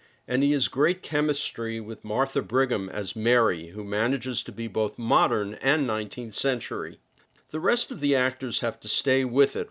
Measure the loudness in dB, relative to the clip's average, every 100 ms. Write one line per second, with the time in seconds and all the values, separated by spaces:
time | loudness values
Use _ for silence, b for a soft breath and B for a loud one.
0 | b b b 0 2 2 0 0 0 0
1 | -4 0 0 0 -4 -6 -6 -6 -8 -10
2 | -4 0 0 0 0 2 2 0 -2 -4
3 | -4 -2 4 4 4 0 -4 -8 -2 0
4 | 2 0 -2 -6 -6 -6 -4 -2 -2 -2
5 | 2 4 4 2 -2 -2 0 2 2 -2
6 | -4 -8 -6 -2 0 0 -4 -6 -6 -10
7 | _ _ b b b -4 0 0 0 -2
8 | 2 2 2 -2 -6 -2 -2 -4 -2 -2
9 | 2 2 2 4 4 2 -4